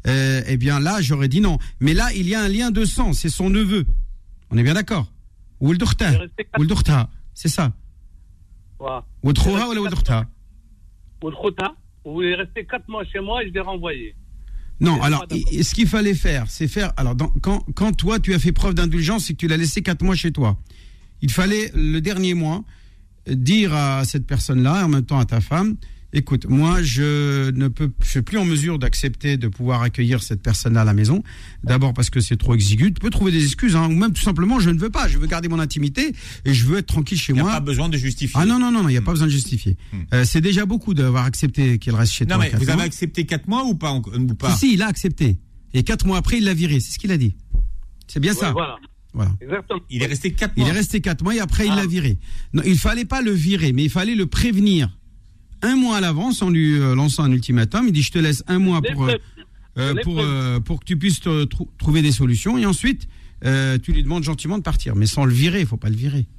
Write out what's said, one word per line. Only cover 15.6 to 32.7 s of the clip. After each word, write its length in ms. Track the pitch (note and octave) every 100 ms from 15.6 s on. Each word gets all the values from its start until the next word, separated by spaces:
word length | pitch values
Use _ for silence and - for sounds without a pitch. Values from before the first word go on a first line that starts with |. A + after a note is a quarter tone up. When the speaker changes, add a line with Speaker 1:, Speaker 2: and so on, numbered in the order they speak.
Speaker 1:
ce 100 | -
qu'il 120 | - A3
fallait 280 | G#3+ G#3
faire, 320 | F3+ F3+ C#3+ A2+
c'est 180 | - D3+
faire. 260 | G#3+ F#3 -
Alors, 180 | B2+
dans, 140 | B2 D#3 -
quand, 240 | F#3+ G3+ - -
quand 160 | G#3
toi, 260 | D#3+ F3+ A3
tu 160 | F#3
as 60 | F3+
fait 100 | D3+
preuve 220 | E3+ G3+
d'indulgence, 520 | F3 F3 E3 D#3 A3 -
c'est 80 |
que 40 | D3
tu 80 | E3
l'as 100 | D#3+
laissé 260 | E3 G#3
quatre 200 | F#3 E3+
mois 140 | E3+ F3+
chez 160 | E3
toi. 260 | D3 A#2 G2 - - - - - -
Il 100 | C#3+
fallait, 400 | A#2+ F#3 G#3+ G#3+ -
le 240 | D#3 D#3+
dernier 340 | D#3+ F#3+ F#3
mois, 300 | F3 D#3 F3+ - - - - - - -
euh, 60 | C3
dire 360 | B2+ G#3+ G3
à 320 | D3+ C#3+ C3+
cette 220 | C3+ D3 -
personne-là, 540 | C#3 - B2+ B2+ F#3
et 20 |
en 60 | F3
même 160 | C#3+
temps 160 | A#2+ C#3
à 40 |
ta 160 | A#2 A#2
femme, « 360 | - D#3+ G#3+ G#3+ - - -
Écoute, 300 | D3+ - C3 -
moi, 360 | C3 D#3+ F3
je 680 | C#3+ A#2+ D3 D3 C#3+ C#3 C3+
ne 160 | B2+ C3+
peux, 220 | B2 D3+ -
je 40 | -
suis 140 | C#3
plus 160 | A2+ G#3+
en 80 |
mesure 340 | F3+ D3+ D#3+ D#3
d'accepter 600 | B2 - C#3 A#2 D3 C#3
de 100 | A#2
pouvoir 320 | G2 B2 B2
accueillir 420 | A#2+ A#2+ A#2+ B2
cette 200 | - G#2
personne-là 400 | - G#2+ A#2+ A2+
à 20 |
la 80 | G#2+
maison. 300 | G#2 G#2+ F#3 - - - -
D'abord 300 | A#2+ B2+ C3+
parce 160 | B2 A#2+
que 100 | B2+
c'est 160 | G#2+ A#2
trop 180 | -
exigu. 380 | A#2 G2